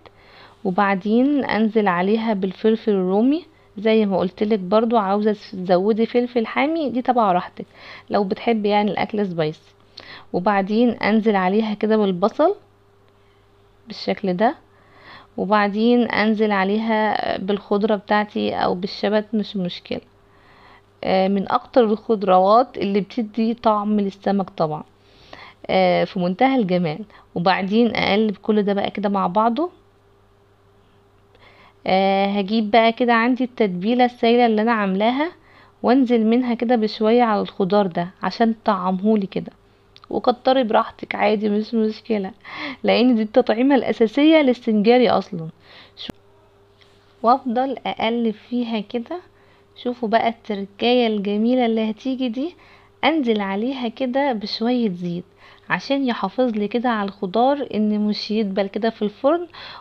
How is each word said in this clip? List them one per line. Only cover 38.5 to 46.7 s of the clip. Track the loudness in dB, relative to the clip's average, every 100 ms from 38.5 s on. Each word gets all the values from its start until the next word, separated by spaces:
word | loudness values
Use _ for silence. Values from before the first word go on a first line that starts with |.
| 0
طعمهولي | -2 -2 -2 -2 0 0 -2
كده، | -6 -10 -14 _ _ _ _ -8
وكتري | -2 -2 0 2 2
براحتك | 2 0 0 -8 -10
عادي | -2 0 0 0
مش | -2 -2
مشكلة، | -2 -2 -4 -4 -4 -4 -12 -18 -12 -12 -4
لان | 0 4 4
دي | 4
التطعيمة | 2 2 2 2 2
الاساسية | 2 2 2 2 4 6 6
للسنجاري | 4 2 0 2 4 4 4
اصلا. | 2 -2 -10 -12 -16 -20 -20 -20 -18
شو-، | -18 -18 _ _ _ _ _